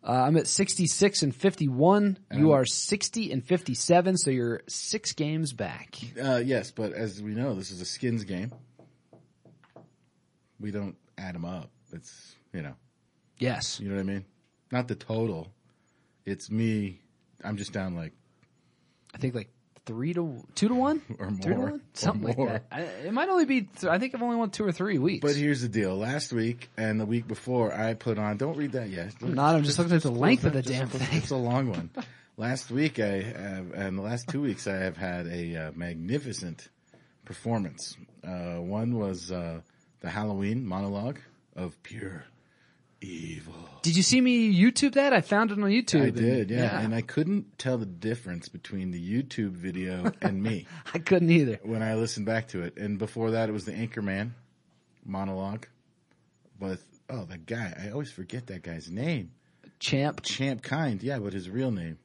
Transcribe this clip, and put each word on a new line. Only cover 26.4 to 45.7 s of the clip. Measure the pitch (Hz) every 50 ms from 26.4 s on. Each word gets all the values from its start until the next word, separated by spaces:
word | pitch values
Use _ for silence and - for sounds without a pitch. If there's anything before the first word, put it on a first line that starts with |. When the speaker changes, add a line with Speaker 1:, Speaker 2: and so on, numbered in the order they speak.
| 110 117 120 120 - - _
Speaker 2:
and | - 110 110 107 110
the | 110
week | 104 113 120 117 123
before, | - - - - 127 123 113 104 -
I | 90 110 110 113
put | 107 - 120 113 104
on, | 107 104 107 101
don't | 131 147 165
read | 143 151 139 120
that | 131 117 104
yet. | 95 87 85 98 104 - 113
Speaker 1:
I'm | 135 175
not. | 127 139 151 165
I'm | 160 147
just | 143 143 -
looking | 175 170 175
at | 165 -
the | 147
Speaker 2:
close | 120 120
Speaker 1:
length | 131 175 254 - -
of | - 139
Speaker 2:
it. | 135 131
Speaker 1:
the | 131
Speaker 2:
Just | 131 127
Speaker 1:
damn | 135 123
Speaker 2:
close | 110 131 131
it. |
Speaker 1:
thing. | 127 139 160
Speaker 2:
It's | 151 -
a | 143
long | 131 123 117 120 131 139 123
one. | 98 87 82 82 - 269 247 - - - - _ _ -
Last | 107 120 127 135 - -
week, | 120 131 151 156 - 120
I | 110 104 98 98 95
have, | 113 - - 95 101 95 95 92 90 -
and | - 98 95 92 98
the | 98
last | 104 120 120 120 -
two | - 139 147
weeks, | 135 101 - -
I | 101 98
have | 95 92 92 87
had | - 95 92 87 87 87 85
a, | 87 87 87 85 85 82 80 78
uh, | 69
magnificent | 78 85 87 87 80 82 92 120 147 143 127 104 - 95 87 80 - - - _ _ _ _ _ - _ _ _ _ _
performance. | - 90 - - 113 117 113 98 85 67 - - - - - - _ - _ -
Uh, | 85 92 90 87 87 87
one | 87 85 90 98 107 113 117 123 117
was, | 104 98 95 90 85 87
uh, | 90 90 85 82 82 82 - _ _ _ _ _ _ _
the | - 87
Halloween | 82 107 104 107 104 98 98 101 110 123 131
monologue | 101 90 95 101 98 101 101 104 127 139 - - - _ _ _ _ _
of | - 92 87 - _ _
pure | - 107 110 107 95 92 82 67 - _ _ _ _ _ _ _ _ _ _ _ _ _ _
evil. | - 98 90 82 82 80 80 73 76 80 80 82 87 85 - - -
Speaker 1:
Did | 165 165
you | 175 185
see | - 247 254
me | 254 254 247 240 226 220 196
YouTube | 175 185 240 247 - - 285 -
that? | 277 277 285 262
I | 208 -
found | - 208 202 226 226
it | 208 202
on | 208 196